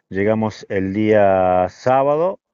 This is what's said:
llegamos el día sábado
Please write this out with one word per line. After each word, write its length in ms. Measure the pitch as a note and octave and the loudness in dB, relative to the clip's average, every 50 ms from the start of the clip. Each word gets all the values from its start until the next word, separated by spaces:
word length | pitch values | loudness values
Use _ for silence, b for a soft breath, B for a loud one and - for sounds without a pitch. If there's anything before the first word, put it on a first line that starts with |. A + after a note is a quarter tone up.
| b _ | b _
llegamos 560 | F#2+ F#2+ G2 G#2+ A2 A2 A2 G#2+ G2+ - - - | -6 -4 -2 -2 -2 -2 -2 -4 -6 -10 -12 -8
el 260 | G#2+ G2 F#2+ F#2+ F#2+ | -6 -4 -4 -4 -4
día 720 | G#2+ G#2+ G#2+ A2 G#2+ G2+ G2 F#2+ F#2+ F#2 F#2 F#2 F2+ F2+ F2+ | -2 0 2 4 4 4 4 4 2 2 2 2 0 0 -2
sábado 720 | - - - B2+ B2+ C3+ C3+ C#3+ D3 D3+ E3+ F#3 G3+ - _ _ | -4 -6 -2 0 0 0 0 0 -2 -2 -2 -4 -6 -8 _ _